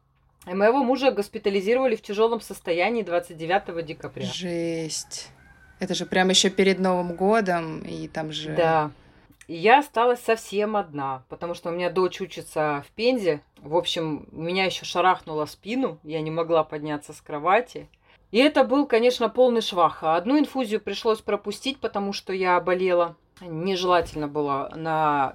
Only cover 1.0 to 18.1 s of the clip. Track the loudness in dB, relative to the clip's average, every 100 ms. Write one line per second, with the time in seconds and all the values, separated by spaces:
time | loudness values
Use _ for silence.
1 | 2 0 -2 -4 -2 0 2 2 2 -2
2 | -4 0 2 0 -6 -10 -4 0 0 0
3 | 0 -2 -2 -6 -2 -2 -2 -8 -8 -10
4 | -12 -8 -8 -6 -6 -4 -4 -4 -6 -8
5 | -10 -14 -14 -20 -20 -20 -20 -8 -6 -4
6 | -2 2 4 4 2 4 2 4 2 0
7 | -2 -2 2 2 2 0 -2 -8 -10 -10
8 | -10 -8 -8 -8 -6 0 4 4 0 -6
9 | -20 _ _ _ -14 -2 6 6 4 2
10 | 2 2 0 -2 -2 -4 -2 -2 -4 -6
11 | -6 -6 -10 -10 -8 -8 -6 -2 -2 0
12 | 0 -2 -10 -12 -8 -2 -2 -2 -6 -2
13 | 0 2 0 -2 -4 _ -4 -2 -2 -4
14 | -4 -6 -8 -10 -4 -2 -2 -4 -6 0
15 | 2 2 -2 -6 -6 -8 -6 -2 -2 -4
16 | -8 -6 -4 -2 0 2 0 -4 -6 -8
17 | -10 -20 -10 -4 2 2 2 -8 -18 _
18 | _